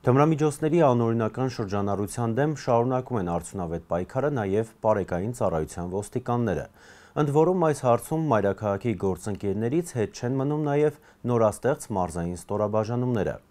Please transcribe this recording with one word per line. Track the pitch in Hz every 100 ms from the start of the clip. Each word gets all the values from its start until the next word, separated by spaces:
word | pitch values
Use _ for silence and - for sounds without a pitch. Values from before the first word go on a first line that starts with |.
Թմրամիջոցների | - 131 151 156 151 143 156 170
անօրինական | 147 120 117 113 107 110 131
շրջանառության | 123 107 101 101 98 101 - 117
դեմ | 113 147 147
շարունակում | - 117 123 127 123 120
են | 87
արդյունավետ | 85 85 98 85 82 -
պայքարը | 87 90 135 139
նաև | 143 101 101 113 -
պարեկային | 110 104 87 87 101 120
ծառայության | 101 82 78 - 87
ոստիկանները։ | 92 104 127 123 120 117 80 - _ - - - -
Ընդ | 147 143
որում, | 160 185 160
այս | 143 127
հարցում | 120 - 160 160
մայրաքաղաքի | 110 98 95 110 98 123 92 98
գործընկերներից | 87 - 95 101 98 117 156 170 127
հետ | 101 -
չեն | 120 135
մնում | 135 151 151
նաև | 143 147 147 _ _ 120
նորաստեղծ | 120 110 101 117 151 - 101
մարզային | 90 85 85 87
ստորաբաժանումները։ | - 104 104 110 107 120 123 120 80 - _